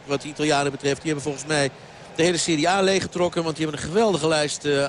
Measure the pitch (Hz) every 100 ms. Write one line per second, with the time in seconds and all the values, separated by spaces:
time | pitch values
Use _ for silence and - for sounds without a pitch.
0 | - 139 151 147 151 143 143 135 143 139
1 | 160 147 147 139 151 156 139 - - -
2 | - - 165 180 - 160 170 196 190 190
3 | 180 180 175 170 165 156 156 180 151 185
4 | 220 170 160 156 147 - 147 143